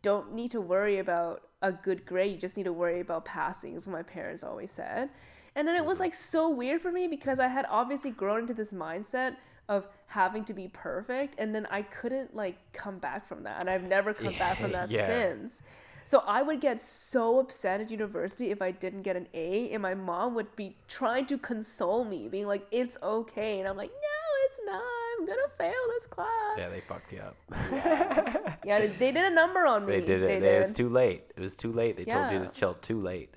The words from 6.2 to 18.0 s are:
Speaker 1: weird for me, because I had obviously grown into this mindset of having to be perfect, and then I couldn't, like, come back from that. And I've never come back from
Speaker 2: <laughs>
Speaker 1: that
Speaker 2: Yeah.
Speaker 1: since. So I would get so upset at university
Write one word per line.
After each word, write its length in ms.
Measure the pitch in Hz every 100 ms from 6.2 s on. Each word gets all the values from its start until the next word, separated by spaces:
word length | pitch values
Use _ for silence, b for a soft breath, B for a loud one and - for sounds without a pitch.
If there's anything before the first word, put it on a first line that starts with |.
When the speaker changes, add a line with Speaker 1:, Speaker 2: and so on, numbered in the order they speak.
| - 330 320
Speaker 1:
weird 320 | 269 247 330
for 120 | 349
me, 140 | 349 359
because 300 | 285 269 262
I 80 | 254
had 160 | 262 -
obviously 420 | 214 247 277 277
grown 300 | 226 196 214
into 120 | 233
this 180 | 220 214
mindset 640 | 190 160 175 202 254 262 262 b b -
of 180 | 202 196 b -
having 400 | 214 185 214 208
to 80 |
be 160 | 190 180
perfect, 680 | - - 185 220 254 285 -
and 140 | 220
then 140 | 214 214
I 120 | 202
couldn't, 520 | 202 - 240 262 254
like, 220 | 220 196 - _
come 280 | - 208 185
back 280 | 139 139 -
from 160 | -
that. 160 | 104 -
And 100 | 185
I've 140 | 190
never 300 | 180 190 202
come 200 | 214 220 175
back 220 | 175 185
from 120 | 202
Speaker 2:
<laughs> 60 | -
Speaker 1:
that 120 | -
Speaker 2:
Yeah. 180 | 110 143
Speaker 1:
since. 540 | 240 196 120 226 - B B B B -
So 180 | 277 -
I 160 | 214
would 200 | 277 302
get 180 | 294 233
so 600 | - - - 254 226 254
upset 420 | 262 - 190 196
at 100 | 220
university 580 | 220